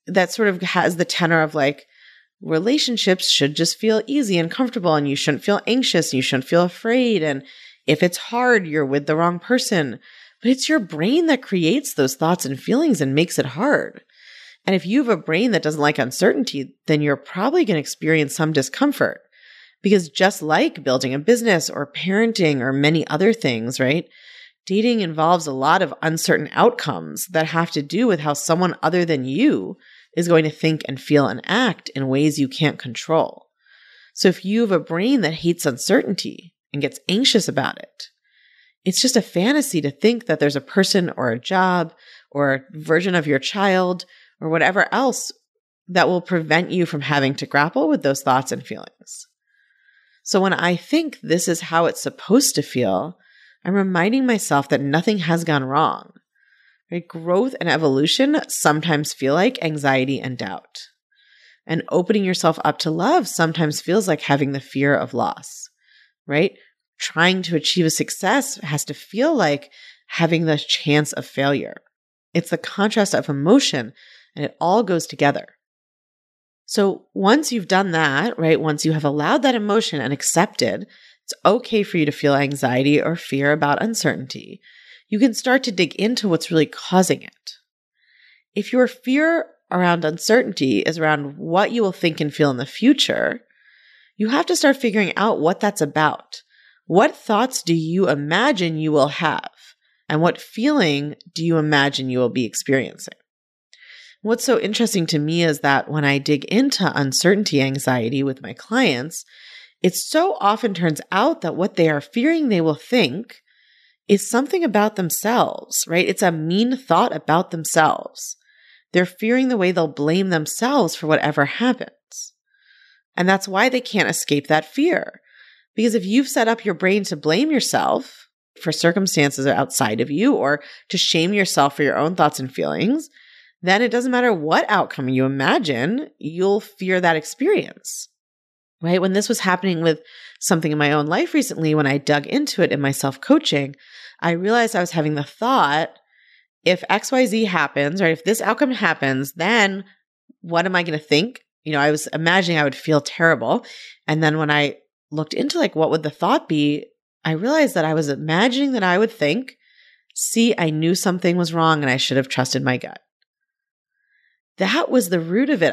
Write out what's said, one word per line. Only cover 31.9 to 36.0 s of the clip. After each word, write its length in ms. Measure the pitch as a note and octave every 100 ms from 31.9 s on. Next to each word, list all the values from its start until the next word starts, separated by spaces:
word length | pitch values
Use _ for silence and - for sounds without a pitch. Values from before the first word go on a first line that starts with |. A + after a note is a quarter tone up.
in 180 | C3+ C3+
ways 300 | C3+ D3+ C#3+
you 100 | C3+
can't 300 | - D3+ -
control. 680 | C3 A2+ - D#3+ - - _ _ _ _ _ - _
So 160 | - F#3+
if 160 | F3
you 160 | F#3 A3
have 120 | A#3
a 80 | F3+
brain 420 | - E3 A3+ C#4
that 120 | D#3+
hates 300 | D#3+ E3 E3+
uncertainty 880 | D3 B2 - F#3+